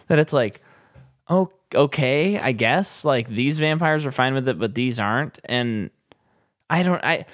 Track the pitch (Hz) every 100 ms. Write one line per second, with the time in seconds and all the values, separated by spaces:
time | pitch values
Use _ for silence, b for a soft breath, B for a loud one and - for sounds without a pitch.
0 | B 151 156 143 110 - b b b b
1 | b b - 180 185 _ - 123 143 -
2 | 131 143 180 208 131 117 113 151 196 -
3 | 151 135 123 110 131 151 156 156 165 156
4 | 147 131 127 135 131 120 110 113 127 117
5 | 104 117 156 - - 123 120 110 92 _
6 | _ _ _ _ _ _ - 165 180 180
7 | 139 165 -